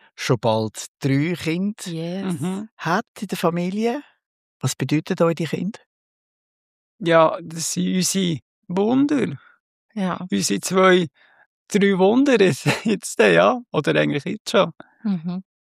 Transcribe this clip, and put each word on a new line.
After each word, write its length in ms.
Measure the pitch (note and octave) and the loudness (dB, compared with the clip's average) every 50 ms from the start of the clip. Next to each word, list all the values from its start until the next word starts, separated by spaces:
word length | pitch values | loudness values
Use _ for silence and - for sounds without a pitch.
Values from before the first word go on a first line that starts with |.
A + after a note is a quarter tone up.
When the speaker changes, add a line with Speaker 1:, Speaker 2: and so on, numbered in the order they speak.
| _ _ _ | _ _ _
Speaker 1:
schon 220 | - - - C3+ A2 | -8 -2 -2 -2 0
bald 460 | - A#2 A2 A2 A2 G#2+ - - - - _ _ | 0 0 0 0 -2 -4 -6 -10 -14 -16 _ _
drei 340 | - C#3 C3+ C#3 D3 E3+ F3+ - | -2 0 0 0 0 0 -2 -4
Kinder 480 | - D#3+ D#3 F3+ F#3+ G#3 G#3+ - - | -4 -4 -4 -2 -4 -4 -6 -8 -10
Speaker 2:
Yes. 540 | F#3 E3 D#3+ E3 E3+ F3+ G3 G3 F#3+ F3 B2 | -10 -8 -8 -8 -8 -8 -6 -6 -6 -6 -4
Speaker 3:
Mhm. 300 | D#3+ F#3 F#3+ F#3+ G#3+ - _ - | -4 -6 -6 -6 -10 -12 _ -8
Speaker 1:
hat 280 | - D#3+ F3 G#3+ - _ _ - | -4 -2 -2 -2 -2 _ _ -14
in 80 | G#3+ F#3 | -10 -8
der 100 | G3 - | -4 -2
Familie. 640 | - E3 E3+ F3 F3 F#3 F#3+ G#3 A3+ A#3 B3 D4 - _ _ _ _ _ _ _ _ _ _ _ | 0 0 0 0 -2 -4 -4 -2 -2 -2 -2 -4 -8 _ _ _ _ _ _ _ _ _ _ _
Was 120 | - C3 - - | -4 -4 -4 -4
bedeuten 440 | C#3+ C3 D3 D3+ - - F#3+ - | -4 -2 -2 -2 -2 -2 -2 0
euch 140 | E3+ E3 E3 | 2 0 0
die 100 | - E3 D3 | 0 -4 -4
Kinder? 320 | - - F3+ F#3+ - - _ _ _ _ _ _ _ _ _ _ _ _ _ _ _ _ _ _ _ _ _ _ _ - | -4 -4 -4 -6 -8 -10 _ _ _ _ _ _ _ _ _ _ _ _ _ _ _ _ _ _ _ _ _ _ _ -6
Speaker 3:
Ja, 380 | - E3 E3 E3 D#3+ D#3 - - | -2 2 4 6 6 4 2 -2
das 320 | E3+ E3 E3 E3 D#3 - - | -8 -10 -10 -8 -8 -6 -4
sind 200 | F3 F3+ F#3 F#3+ F#3 | -4 -2 0 0 0
unsere 420 | F3 - - F#3+ F#3 F3 D#3 A#2+ - _ _ _ _ - | 0 0 -2 -2 -2 -2 -2 -4 -8 _ _ _ _ -6
Wunder. 680 | F3 F#3+ G3+ A3 B3+ C4 C#4+ D4 D4+ C4+ G#3 - C#3 - _ _ _ _ _ _ _ _ _ _ - | -2 0 0 2 2 2 2 2 2 0 -2 -2 -6 -8 _ _ _ _ _ _ _ _ _ _ -8
Speaker 2:
Ja. 300 | G#3+ F#3+ F3+ E3+ - F#3 F#3 | -6 -4 -4 -4 -6 -6 -4
Speaker 3:
Unsere 300 | G3+ G3 E3+ - G3+ G3 | -4 -2 -2 -2 -2 -4
zwei, 460 | - - F#3 F#3+ F#3+ F#3 F3+ F#3 F3 D3 _ _ _ _ _ _ _ _ _ _ _ - | -4 -2 2 4 6 6 6 4 4 0 _ _ _ _ _ _ _ _ _ _ _ -2
drei 300 | - G3+ G3+ G3+ G3 F3 | 0 2 2 2 2 4
Wunder 420 | F#3+ G3 A3+ B3+ C#4+ C#4+ B3 G#3+ | 4 4 4 4 4 4 4 4
jetzt, 260 | F#3+ F3 C3+ - - | 4 4 2 0 -2
<laughs> 200 | C#3+ - - - | -2 -2 -2 -2
jetzt, 340 | A3+ G3+ F3+ - - - - | -2 -2 -2 -4 -4 0 2
ja. 400 | G#3 G3+ E3+ E3 F3+ G#3 B3+ B3 B3 _ - | 4 6 6 6 6 4 4 0 -4 _ -4
Oder 260 | E3 D3+ - D3+ D3+ | -4 -2 0 2 2
eigentlich 240 | D3+ D3 C#3+ C#3+ - | 2 0 0 -4 -4
jetzt 260 | - - - - - | -6 -8 -10 -6 0
schon. 220 | - G#3 F3+ E3+ - - - _ _ _ - | 2 2 2 2 -2 -10 -20 _ _ _ -4
Speaker 2:
Mhm. 400 | G#3+ F#3+ E3+ D#3 F3+ F3 F#3+ - _ _ _ _ _ | -4 -4 -4 -4 -6 -8 -8 -10 _ _ _ _ _